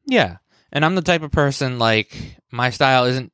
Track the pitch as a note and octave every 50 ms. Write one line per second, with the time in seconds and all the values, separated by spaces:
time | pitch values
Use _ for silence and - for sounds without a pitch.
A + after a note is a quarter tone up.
0 | _ C#4+ C4 A#3 C#3+ F#2 F2 - _ _ _ _ _ _ - C#3+ D3+ D#3+ F#3 F#3
1 | E3 F3+ F3 E3 D#3 D3 - D#3+ D3 C#3 C3+ - C#3+ C3 B2+ A#2+ A#2 A#2 A2 A2
2 | G#2+ - - - - - - - _ _ - A#2+ B2 B2+ A2+ - D3 C3 C3 B2+
3 | B2 B2 B2+ C3 B2 -